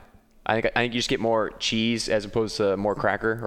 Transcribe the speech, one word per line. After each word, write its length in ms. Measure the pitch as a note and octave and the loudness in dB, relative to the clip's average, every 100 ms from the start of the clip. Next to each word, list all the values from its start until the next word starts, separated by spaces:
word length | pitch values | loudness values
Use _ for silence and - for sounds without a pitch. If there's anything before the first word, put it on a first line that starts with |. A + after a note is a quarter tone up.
| - - _ _ - | -12 -20 _ _ -2
I 60 | A2 | 0
think, 60 | - - | 2 0
I 40 | |
think 120 | A#2+ | 0
you 60 | A#2+ | 0
just 100 | A#2 | -2
get 120 | B2+ | 0
more 300 | A2+ A2+ G2+ - | 2 2 0 -4
cheese 520 | - A2+ A2+ A#2 - | -2 0 2 0 0
as 160 | G#2+ G2+ | -2 0
opposed 320 | A#2 A2 - | -2 -2 0
to 180 | G2+ F#2+ | 0 2
more 180 | G2+ | 0
cracker 460 | G2 G#2 G2+ A2 A2+ | 0 0 2 0 -2